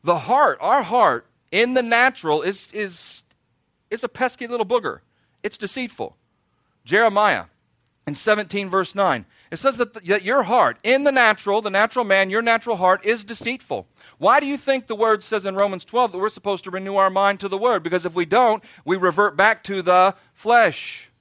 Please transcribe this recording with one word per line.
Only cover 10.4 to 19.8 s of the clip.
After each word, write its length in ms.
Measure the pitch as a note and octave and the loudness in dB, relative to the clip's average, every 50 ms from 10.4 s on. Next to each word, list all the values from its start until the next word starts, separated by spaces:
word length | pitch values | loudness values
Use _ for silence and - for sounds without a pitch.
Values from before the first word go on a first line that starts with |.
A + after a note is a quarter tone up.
| A3 | 2
heart, 360 | F3 A#3 B3+ F3+ B2 A#2 _ | 2 4 4 4 2 0 _
in 220 | - G#3+ B3+ C4+ C#4+ | 0 0 0 2 2
the 80 | D4 | 2
natural, 500 | C#4 C4 A#3+ A3 G#3 - - G3+ G3 A3 | 4 4 4 4 2 0 -2 -2 -2 -2
the 80 | G#3 G#3 | -2 -2
natural 340 | F#3+ G3 G#3+ A3 - B3+ A#3 | 0 0 0 0 0 -4 0
man, 260 | G3+ F#3+ F#3+ G3 F#3 | 2 2 2 2 0
your 100 | F#3+ - | -2 -2
natural 360 | A#3 A#3 A3+ A3+ - A#3+ A3+ | 0 0 0 0 0 -4 -4
heart 280 | F3 F#3 F3+ F#3 F#3+ - | 0 2 2 2 2 0
is 180 | G#3 A#3 A#3 G#3 | -4 -4 -4 -6
deceitful. 600 | G3+ A#3 - - A#3 B3+ C4 - - C#3 G#2 F2+ _ _ _ _ - _ | -14 -14 -10 -8 -8 -8 -10 -10 -10 -10 -10 -10 _ _ _ _ -20 _
Why 220 | _ D#3 G3 B3 D4 | _ 2 4 4 4
do 80 | D4 | 2
you 100 | C#4 C#4+ | 0 -6
think 300 | C#4 - C#4 C4+ C4 - | -6 -2 -2 -2 -2 -4
the 80 | _ A3+ | _ -4
word 260 | G3+ A3+ A3+ A3 G#3 | -2 2 2 2 0
says 240 | - - A3+ G#3 F#3 | -2 -6 -6 -4 -4
in 100 | G3 F#3+ | -4 -2
Romans 300 | F#3+ G3+ G3+ F#3+ F3+ - | -2 -2 -2 -2 -8 -12
twelve 260 | - - A#3+ B3+ A3 | -4 0 0 0 0
that 60 | F3 | -2
we're 120 | F3+ G3 G#3+ | -4 -6 -6
supposed 340 | - F#3+ _ G3+ G3 F3 - | -6 -8 _ -6 -6 -6 -8
to 80 | F#3+ | -10
renew 240 | F3 F#3+ F#3+ G3 G3 | -10 -10 -8 -4 0
our 160 | G3 F#3+ F#3+ | 2 2 2
mind 300 | F#3+ G3 G3 G3+ G3+ F#3+ | 2 2 0 0 0 -2
to 80 | G3+ G3 | -6 -8
the 80 | F#3+ | -6
word? 260 | G3 G#3+ B3 A3+ F#3 D#3 | -2 0 0 0 0 -2
Because 220 | E3+ F3 F3+ E3 | -2 -4 -2 -4
if 100 | F3+ D#3+ | -4 -4
we 100 | F3+ F3 | -4 -2
don't, 380 | D#3 F3 A#3+ B3+ A#3 G#3+ G#3+ - - - - _ | 2 2 4 4 4 2 0 -6 -18 -20 -16 _
we 100 | - F#3 | -4 -2
revert 400 | F#3+ F3+ F3+ E3 F3+ G#3 G3+ D3 | 0 0 0 2 2 0 0 2
back 260 | D3+ G3 A3 A3 A3 _ | 2 2 2 2 0 _
to 180 | - G3 F#3+ | -8 -8 -4